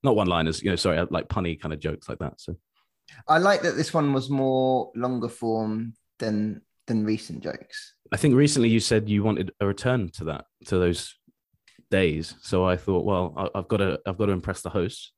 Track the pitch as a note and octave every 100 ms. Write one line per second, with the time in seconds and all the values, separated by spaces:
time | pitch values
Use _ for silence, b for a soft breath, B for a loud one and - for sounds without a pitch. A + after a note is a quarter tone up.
0 | C#3 G#2+ F#2+ F2 D#2+ D#2+ G2 F2+ F#2+ D#2+
1 | E2+ E2+ - - F2 E2 D#2+ D#2 D2+ D2+
2 | - - D2+ - - F2 _ _ _ _
3 | _ B - D#3+ F#3+ G3 E3+ C3+ D#3 E3+
4 | D3 C3+ B2+ C#3 C3+ C3 C3 B2+ A2 A2+
5 | B2+ B2+ A#2+ A#2+ A#2 A2 A2 A2 A2+ A2+
6 | _ _ A2+ G#2+ G#2+ G#2 _ _ - A2+
7 | G#2+ G#2+ - D#2+ - - - - - _
8 | _ - D3+ B2+ C#3+ C#3+ A#2 A2+ - A2
9 | G#2+ G#2 G#2+ G#2 F#2 - G2+ G2 B2 B2+
10 | F#2 - D#2+ D2 - _ - F#2+ F2+ E2+
11 | - - _ _ _ _ _ _ _ F#2+
12 | F2+ D#2 D#2+ - - F#2+ F#2 F2 - F#2
13 | F#2+ F#2+ F2+ - F#2+ G2+ F#2 G#2+ G2 -
14 | - F2+ G#2 F#2 E2+ F#2 F2+ G2 F2+ -
15 | -